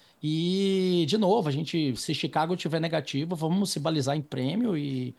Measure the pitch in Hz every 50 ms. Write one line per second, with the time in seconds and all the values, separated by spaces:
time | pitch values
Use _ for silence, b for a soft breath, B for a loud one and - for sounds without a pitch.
0 | b b b b - 151 156 160 170 175 185 190 196 196 190 190 185 185 180 175
1 | 165 139 165 226 208 180 202 233 190 151 135 143 160 - - 170 156 139 120 107
2 | - - 156 139 - - - 151 156 165 185 180 - 165 143 165 160 165 160 156
3 | 139 - - 139 151 165 185 156 160 160 175 196 202 - - - 143 160 160 151
4 | 131 135 139 156 143 - - 131 127 131 160 208 247 226 185 151 143 143 135 127
5 | 127 123 -